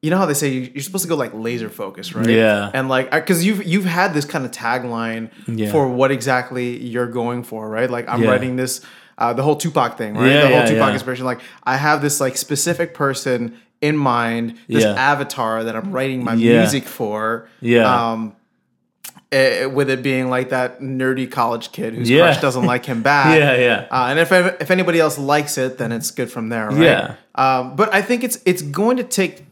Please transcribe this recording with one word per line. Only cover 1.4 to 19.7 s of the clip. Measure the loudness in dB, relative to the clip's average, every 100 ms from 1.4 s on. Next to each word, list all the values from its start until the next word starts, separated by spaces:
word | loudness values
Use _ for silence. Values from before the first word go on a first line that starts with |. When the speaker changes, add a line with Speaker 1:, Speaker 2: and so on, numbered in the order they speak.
| -6 -6 -8
Speaker 1:
focus, | -10 -12 -12 -12
right? | -4 2
Speaker 2:
Yeah. | 4 4 2 0
Speaker 1:
And, | -4 0
like, | 0 2
I, | -2
'cause | 2 0
you've, | 2 -2 0
you've | 0
had | 0 0 0
this | 0
kind | -2 -6
of | -6
tagline | -6 -4 -4 -4 -6 -6 -6 -10 -12 -8
Speaker 2:
Yeah. | -4 0
Speaker 1:
for | 2 0
what | 2 2
exactly | 2 0 -2 -2 -6 -6 -6
you're | -8 -4 -4
going | -4 -4 -6
for, | -8 -12 -8
right? | -4 -2
Like, | -4 -4
"I'm | 0
Speaker 2:
Yeah. | 4
Speaker 1:
writing | 2 0 -4
this," | -4 -6 -12 -20 _ -4
uh, | -2
the | 0
whole | 0 0
Tupac | 0 0 -2 -2
thing, | -6
right? | 2 4
Speaker 2:
Yeah, | 6
Speaker 1:
The | 6
whole | 6
Speaker 2:
yeah, | 4
Speaker 1:
Tupac | 4 2
Speaker 2:
yeah. |
Speaker 1:
inspiration. | 0 -4 -4
Like, | -4 -6 -10 -10
"I | -2 0
have | 2 2
this, | 0 0
like, | -2 -4
specific | -6 -4 -2 -2 -4
person | -2 -2 -2 -2 -2 -2 -10 _ _
in | -2 2
mind, | 2 2 0 -2 -4 -8 _
this | 2
Speaker 2:
Yeah. | 2
Speaker 1:
avatar | 2 2 0 -2 -4 -2 -2
that | -4 -6
I'm | -6
writing | -4 -4 -4
my | -2
Speaker 2:
Yeah. | 2 6 6
Speaker 1:
music | 4 0
for." | -6 -8 -6 -4 -4 -4 -8 _
Speaker 2:
Yeah. | 2 4 6 4 0
Speaker 1:
Um, | -2 -6 -12 _ _ _ _ _ _ -20 -20 _
eh, | 2 2 2
with | -2